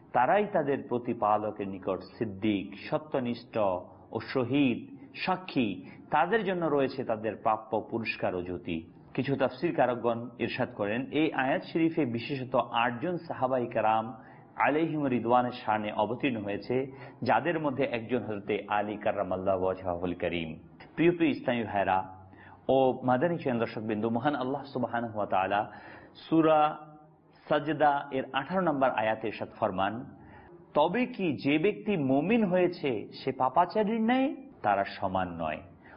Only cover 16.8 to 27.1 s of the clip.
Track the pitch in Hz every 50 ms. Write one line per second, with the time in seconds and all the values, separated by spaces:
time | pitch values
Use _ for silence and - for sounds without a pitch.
16.8 | 135 135 - - - - - - - 113 110 113 131 170 165 160 151 147 127 123
17.8 | 135 117 120 117 110 110 123 120 101 113 107 101 98 - 107 98 101 - 104 104
18.8 | 104 104 107 104 107 110 98 98 98 92 92 92 92 98 95 92 92 92 92 92
19.8 | - 92 87 85 90 90 87 85 87 85 85 85 82 78 78 - - - - -
20.8 | - - - - 160 170 170 170 165 147 120 - - 131 120 120 110 98 95 101
21.8 | 95 95 92 92 92 - - - - - - - - - - - - - 131 135
22.8 | 135 131 120 - 123 127 127 127 156 175 170 147 - 139 123 117 113 110 - 120
23.8 | 107 110 110 104 107 113 117 120 120 151 147 127 127 127 139 143 - - - 135
24.8 | 120 110 - 117 117 113 107 107 101 90 98 92 95 95 101 101 110 - - -
25.8 | - - - - - - - - - - 156 165 156 156 156 151 151 151 - -
26.8 | - - - - - -